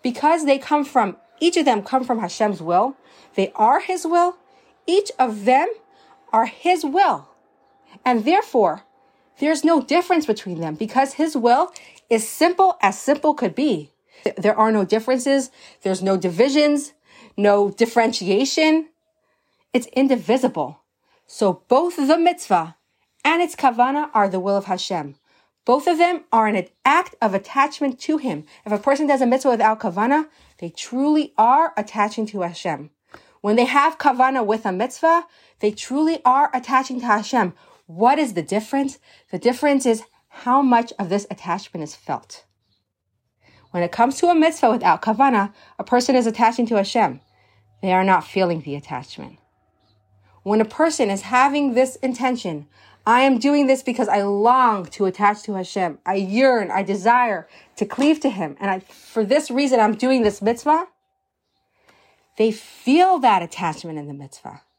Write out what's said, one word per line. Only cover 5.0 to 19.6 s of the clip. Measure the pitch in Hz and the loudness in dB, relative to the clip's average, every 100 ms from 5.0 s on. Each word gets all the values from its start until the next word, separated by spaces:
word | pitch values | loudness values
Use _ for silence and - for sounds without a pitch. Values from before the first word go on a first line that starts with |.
| 403 - | 0 -2
of | 160 214 202 | -2 0 2
them | 262 359 453 _ _ _ _ _ | 2 2 -6 _ _ _ _ _
are | 220 240 | 0 0
His | - 349 359 311 | -2 -2 0 0
will. | 302 381 190 - _ _ _ _ _ _ - - | 2 2 0 -6 _ _ _ _ _ _ -8 -2
And | 240 | 0
therefore, | 220 370 440 254 190 151 _ _ _ _ _ _ | 2 0 0 2 2 0 _ _ _ _ _ _
there's | 294 320 | -2 0
no | 311 330 | 2 0
difference | 240 330 349 349 302 | 2 -2 0 -2 0
between | 214 - 165 | -4 -4 -8
them | 165 156 | -8 -6
because | 220 254 269 | -4 -2 -2
His | - 320 294 | -2 -4 0
will | 233 247 359 - - - _ | 2 2 0 -6 -20 -20 _
is | 226 220 | -2 -2
simple | - 330 349 381 349 | 0 0 4 2 2
as | 196 185 | -2 -2
simple | - 294 302 | -2 0 0
could | - 247 | -2 -4
be. | - 294 180 147 _ _ _ 190 - | -2 -2 -2 -6 _ _ _ -8 -2
There | 196 214 | 0 2
are | 220 | 2
no | 214 185 | 2 0
differences, | 220 220 254 254 277 254 _ - _ | -2 0 -2 0 0 -2 _ -20 _
there's | 196 185 | -6 -2
no | 190 190 | 0 0
divisions, | 180 170 262 277 294 294 277 _ _ - - - | -2 0 2 4 2 0 -4 _ _ -20 -16 0
no | 202 202 202 | 2 4 2
differentiation. | - 233 240 226 - 180 208 269 - 311 320 311 _ _ _ _ _ _ _ | 0 0 2 0 -2 -2 0 0 0 2 2 -2 _ _ _ _ _ _ _